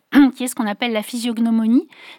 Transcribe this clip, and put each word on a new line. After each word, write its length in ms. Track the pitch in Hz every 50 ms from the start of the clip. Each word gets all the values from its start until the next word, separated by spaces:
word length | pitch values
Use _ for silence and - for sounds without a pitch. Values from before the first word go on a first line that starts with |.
| _ _
<clears throat> 240 | - 269 285 262 -
qui 80 | - 247
est 40 | 254
ce 80 | -
qu'on 120 | - 233 208
appelle 240 | 208 - 254 240
la 120 | 226 220 214
physiognomonie, 840 | - - 240 226 240 233 214 233 233 226 226 220 220 233 277 - - - - - - -